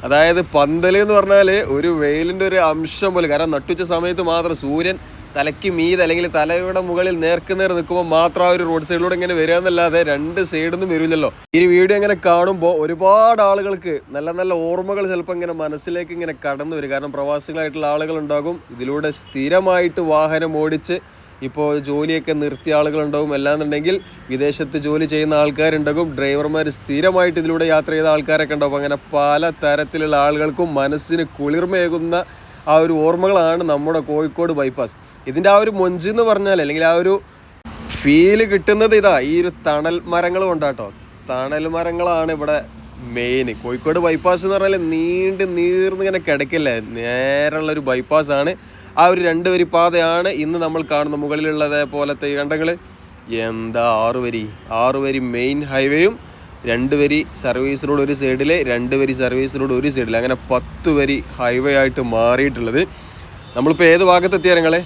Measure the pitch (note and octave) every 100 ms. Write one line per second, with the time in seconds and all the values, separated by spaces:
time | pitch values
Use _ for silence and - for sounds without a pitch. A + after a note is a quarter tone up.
0 | B2 C#3+ E3 F3 F3 D3+ C#3+ D#3+ F3+ G3
1 | G#3 G#3 G3 G3 F#3+ G3 - C#3 E3+ D#3+
2 | D3 D3+ E3 F#3 F#3+ F#3 D#3+ D#3 D#3+ -
3 | G3 F3+ E3 D3 E3 D3 C3 E3+ F3 E3
4 | F3 F3+ E3+ E3 E3 D3+ C#3 D3+ F3 F#3
5 | - - - D3 D3 C3+ G3+ E3+ E3 F3+
6 | E3 E3+ F3 D#3+ D3+ F3 F#3 F#3 F3+ F3
7 | F#3 E3+ D#3+ E3+ E3 F#3 F#3+ F3 D#3 F3
8 | E3+ D#3+ E3+ F3+ F3+ F3 E3+ E3 D#3 F3
9 | F3+ F3+ F3+ E3+ D#3+ E3+ F#3 E3+ E3+ E3
10 | D#3 C#3+ D#3 F3 F3 D#3+ E3 F3 F#3+ D#3+
11 | D#3+ D#3+ C#3 - - D#3+ F3+ F3 F#3 G#3
12 | G3+ F#3+ F#3 E3+ F#3 F#3+ E3+ E3 D#3 E3
13 | F#3+ G#3 A3+ A3+ G3+ G3 G3 F#3+ F3 C#3+
14 | - C#3 D#3 F3 F#3 F3 E3 F3+ F#3+ G3+
15 | F#3+ F3+ F3 F3 F3 D#3+ D3+ D3+ F3+ F3
16 | E3+ E3+ E3 C#3 D3 C#3 D3+ D#3+ C#3+ C#3
17 | C#3+ C#3+ C#3 D3 D#3 D#3+ D#3 D3 D3 D3+
18 | D#3 D#3+ D3 D3 D3+ F3 - B2 B2+ D3
19 | D3+ D3 - C3+ C#3 F#3 F#3+ F3+ F3 F3+
20 | E3 D3+ D#3 D#3+ D#3+ D3+ D#3 D#3 - F3+
21 | - - - - C3+ D3 D3 D3 C#3+ C#3+
22 | D#3 D#3+ D#3+ D3+ D3 C3+ D#3+ D3+ D3+ D3+
23 | D3+ D3 D3+ C#3 C#3 D3+ D3+ D3 D#3+ F#3+
24 | - - - C3 C#3+ C#3+ D3 D3+ D3 D3+
25 | D#3 D3+ D3+ D3+ D3+ C#3 D#3 D#3 D3 D3+
26 | E3 C3+ C#3 C#3+ D3+ D#3 D3+ - - C#3+
27 | F#3 F#3 F3+ E3+ D#3+ E3 E3 D#3 D3+ D#3+
28 | D#3 D3+ C#3+ D#3 D3 D3+ C#3+ C#3+ C#3+ C#3+
29 | - D3 C#3+ D3 E3 D3+ D3 D3 D3 D#3+
30 | D#3 C#3+ C#3+ D3+ D#3 C#3+ E3+ C#3+ C#3 C#3+
31 | - E3 D#3+ - C#3+ D#3+ F3+ F#3+ F3 E3
32 | E3 E3+ - - - - - D#3 E3 D#3+
33 | D#3 F3 F#3+ G3 E3 E3+ E3+ C#3+ D3 D#3+
34 | D3 D3+ D#3 E3 E3+ D3+ C3+ B2+ A#2 -
35 | - - - C#3 G3 G3+ G#3+ G3 F#3 F3+
36 | F3 G#3+ A3+ G#3 G3 F#3 D3 D#3 D#3+ E3+
37 | F3+ G3 - - - - - - - -
38 | C#3+ D3+ F3+ G#3+ A3 G3 - G#3 A3 G#3+
39 | G3 D3+ C#3 E3+ F3 - D#3+ D3 D#3+ F3
40 | F3 E3+ F3+ F#3 F#3+ E3 D3 A#2+ G#2 G2
41 | - - - B2+ C3+ D3+ D#3+ E3 E3+ E3+
42 | F3 E3 D#3+ D#3 D3 D3+ A#2+ - - -
43 | B2 A#2+ B2 C3 B2+ G#2 A#2+ A#2+ D#3 E3
44 | E3+ D#3+ F3+ F3+ F#3+ G3 G3 F#3+ D#3+ D#3+
45 | E3+ F3+ F#3+ F#3+ G3 F3 F3 F#3 F#3+ F#3+
46 | G3 F#3 D#3+ C#3+ C#3 E3 D3 A#2 G#2+ A#2
47 | A#2+ B2 C3+ C#3 D3 D#3 D#3 D#3 C3 B2+
48 | B2+ D#3 D3 C#3 D3 F#3 - - - -
49 | F3 F#3 F3 E3 F3+ F3+ E3+ E3 E3+ E3+
50 | E3 E3+ F#3 D3 D3+ E3+ E3 D#3+ D3+ D3
51 | D3 D3 D3 D3+ D#3 D3+ D3+ D3 C#3 C#3+
52 | C#3+ C#3+ C#3+ C#3+ C#3+ D#3 D#3+ E3+ - -
53 | - - - A2+ A2+ A2+ A2+ A#2 A#2 A2
54 | A2+ B2 B2 A2+ G#2+ F#2+ - A2+ B2 C3+
55 | C#3 C3+ B2+ A#2+ B2+ C#3+ C#3+ C3+ C#3 D3+
56 | F#3+ A#3 - - - - A#2+ A#2+ C3 C#3+
57 | C#3+ D3+ D#3 - C3 B2 C3+ C#3 C#3+ C#3+
58 | C#3 C#3 C3+ C3 C#3+ F3 C3 A#2+ B2 C3+
59 | C3+ B2+ B2 B2+ C3+ C3+ C3+ B2+ D3 C3
60 | A2+ A2+ B2 B2+ - B2+ - - F3 D3
61 | C#3 C#3 - - B2 B2 C#3 C3+ C3+ B2+
62 | B2 A2+ A#2 B2+ C#3 B2 A2+ C3 F#3+ -
63 | - - - - - B2 C#3 D#3+ E3+ E3+
64 | F#3 F3+ F3+ F#3 F3 E3+ D#3+ E3+